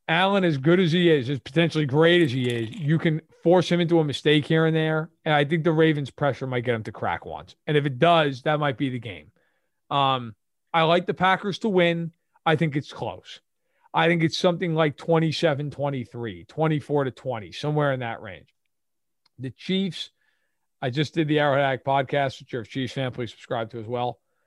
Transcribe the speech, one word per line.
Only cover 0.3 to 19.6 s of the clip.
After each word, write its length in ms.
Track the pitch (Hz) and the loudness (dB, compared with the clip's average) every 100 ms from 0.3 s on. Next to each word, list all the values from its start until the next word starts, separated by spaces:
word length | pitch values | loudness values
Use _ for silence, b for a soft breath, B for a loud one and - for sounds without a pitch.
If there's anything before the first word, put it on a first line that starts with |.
| 202 | 2
as 140 | 180 143 | 2 2
good 220 | 131 180 | 2 4
as 120 | 180 | 4
he 200 | 170 170 | 2 4
is, 180 | 156 120 | 4 2
as 100 | 139 | -6
potentially 460 | - 160 170 156 151 | -4 0 0 0 0
great 360 | 139 165 175 | 4 6 6
as 100 | 160 | 4
he 160 | 127 123 | 0 -2
is, 200 | 120 113 | -2 -6
you 260 | 160 143 160 | -6 -2 0
can 240 | 170 156 - _ | 0 -2 -6 _
force 260 | 165 180 165 | 4 4 4
him 100 | 175 | 0
into 200 | 170 170 | 2 2
a 40 | |
mistake 420 | 151 127 156 151 143 | 2 0 2 2 4
here 200 | 160 160 | 2 2
and 100 | 160 | 2
there. 340 | 156 156 160 _ | 0 -2 -4 _
And 100 | - | 0
I 120 | 151 147 | 2 2
think 180 | 170 | 0
the 80 | 156 | 2
Ravens' 380 | 160 160 151 139 | 4 4 2 -4
pressure 380 | - 147 127 135 | -4 -2 -2 -4
might 160 | 127 | -4
get 120 | 123 117 | -2 -4
him 80 | |
to 80 | 107 | -4
crack 340 | 107 107 85 - | -8 -6 -6 -8
once. 300 | 78 85 - - | -16 -18 -16 -2
And 100 | 151 | 0
if 80 | 147 | 0
it 140 | 127 | 2
does, 440 | 165 170 147 131 | 4 4 2 -2
that 160 | - 151 | -2 -2
might 180 | 147 123 | -2 -4
be 120 | 143 | -4
the 100 | 123 | -6
game. 320 | 113 87 76 _ _ _ _ _ _ | -10 -14 -18 _ _ _ _ _ _
Um, 420 | 143 139 131 120 104 _ _ _ | -2 0 -2 -4 -14 _ _ _
I 100 | 165 | 0
like 220 | 160 170 185 | 2 2 0
the 80 | |
Packers 460 | 190 185 190 208 175 | 0 0 0 -2 -4
to 100 | 233 | 0
win. 420 | 185 170 170 165 - _ _ - | 2 2 2 -6 -12 _ _ 0
I 100 | 160 | 2
think 200 | 165 143 | 0 -2
it's 180 | - | -6
close. 460 | - 117 90 - - _ _ _ _ _ | -10 -10 -10 -16 -20 _ _ _ _ _
I 140 | 160 165 | 0 2
think 160 | 170 | 2
it's 140 | 160 - | 0 2
something 380 | 185 170 185 160 | 0 0 -2 0
like 220 | 160 - | 0 0
twenty-seven 760 | - 165 160 143 165 139 147 | 0 2 2 0 0 0 -4
twenty-three, 720 | 127 143 139 117 120 117 87 85 | -6 -6 -6 -8 -10 -10 -10 -12
twenty-four 580 | - 156 156 - 143 131 | -2 0 0 0 -2 -2
to 60 | |
twenty, 400 | - 131 117 92 | -4 -8 -8 -10
somewhere 420 | - 143 151 147 | -8 -4 0 0
in 80 | 131 | -2
that 200 | 120 113 | -6 -10
range. 320 | 104 85 - _ _ _ _ _ _ _ _ - | -12 -18 -20 _ _ _ _ _ _ _ _ -14
The 120 | 127 | -14
Chiefs, 580 | - | -12